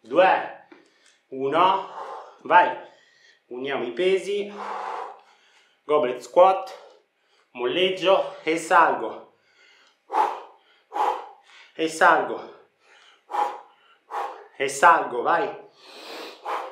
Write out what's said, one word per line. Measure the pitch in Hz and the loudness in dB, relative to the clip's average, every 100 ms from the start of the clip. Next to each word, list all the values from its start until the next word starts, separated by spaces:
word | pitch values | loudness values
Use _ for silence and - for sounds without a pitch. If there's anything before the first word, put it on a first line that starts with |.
due, | 110 147 185 - - - _ - _ _ _ _ _ | -2 4 4 4 -2 -12 _ -20 _ _ _ _ _
uno, | 135 135 156 185 190 - - - - - - | -6 -2 2 2 2 -4 -14 -14 -16 -18 -14
vai, | 131 170 - - - _ _ _ _ _ - | 2 4 4 0 -12 _ _ _ _ _ -14
uniamo | 123 135 139 | -10 -6 -6
i | 123 | -4
pesi, | 175 185 190 185 202 202 - - - - - - - _ _ _ _ _ _ | -2 0 0 0 -6 -6 -10 -12 -10 -10 -10 -12 -16 _ _ _ _ _ _
goblet | - 151 127 123 | -2 0 0 -4
squat, | - - 190 190 - - - _ _ _ _ _ _ | 0 6 6 4 -4 -14 -20 _ _ _ _ _ _
molleggio | 123 123 156 185 185 170 190 - - | -6 -2 0 0 0 2 2 2 -6
e | 160 160 | -4 -2
salgo, | - 180 156 - 110 - - _ _ _ _ _ _ _ _ - - - - _ _ _ _ - - - - - _ - - | 2 4 4 2 -6 -10 -16 _ _ _ _ _ _ _ _ -2 -2 -4 -14 _ _ _ _ -4 -2 -2 -8 -20 _ -20 -16
e | - 160 | -4 -4
salgo, | - 180 - 110 110 - - _ _ _ _ _ _ _ - - - - _ _ _ _ - - - - - | 4 6 6 2 -6 -12 -20 _ _ _ _ _ _ _ -4 -4 -6 -18 _ _ _ _ -10 -10 -12 -16 -6
e | 139 | -6
salgo, | - 175 160 - 160 | 2 4 4 2 -4
vai, | 151 165 143 - - _ - - - - - - - - - | -2 0 -2 -8 -18 _ -20 -20 -18 -16 -16 -16 -10 -10 -10